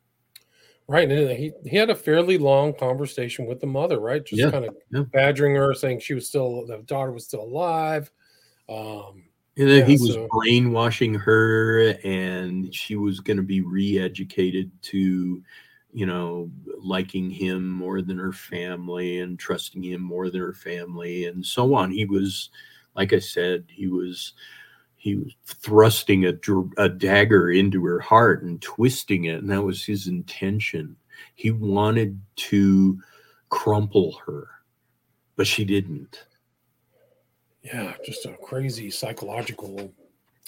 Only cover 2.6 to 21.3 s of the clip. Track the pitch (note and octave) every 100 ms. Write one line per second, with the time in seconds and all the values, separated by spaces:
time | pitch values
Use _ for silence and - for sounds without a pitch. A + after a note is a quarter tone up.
2.6 | D3 C#3+ B2+ C3 C#3+ - A#2+ - B2 B2+
3.6 | C#3 C3+ F3 B2 A2+ D3 - G#2+ C#3+ C#3
4.6 | A2+ - _ C3 C3+ C3+ C#3 C#3+ C#3+ C#3
5.6 | C#3 B2+ C3+ A#2+ - C3 - C#3+ B2+ A#2+
6.6 | A#2 A2 A2+ C#3 C3 A#2 - A2 A2+ C#3+
7.6 | F3 D#3+ D#3 D#3 C#3+ _ _ _ _ _
8.6 | - A2 G#2+ G#2+ G2 G2 _ _ _ C#3
9.6 | C#3 C#3 B2+ C#3+ A#2 A2+ A2+ A2+ A2+ A#2+
10.6 | B2 A2+ A2+ - A2+ G#2 A2+ A2 A2+ A2
11.6 | A2 A2+ A2+ G2+ G2 F#2+ F#2 F#2 F2+ F#2
12.6 | F2+ - - G#2 G2+ F#2+ - G2 F#2+ F#2+
13.6 | F2 F#2+ G2+ F#2+ F#2 F#2+ F#2+ - F#2 F#2+
14.6 | F#2+ _ - G2 F#2+ F#2 F2+ F2+ _ -
15.6 | _ _ _ A2+ F#2 F2+ F2 F2 E2+ -
16.6 | - - F#2+ F#2 F#2 F#2+ F#2 F2 F#2+ F#2
17.6 | F#2 F#2 F#2 F#2+ F2+ F#2 F#2+ F#2 - F2+
18.6 | F2+ F2+ F2 F2 F2+ F2+ F2+ F2+ - F2+
19.6 | - F#2 F2+ F2+ F2+ F2+ F#2 F#2 F2+ -
20.6 | - F2 F2 E2+ F2 F2+ F2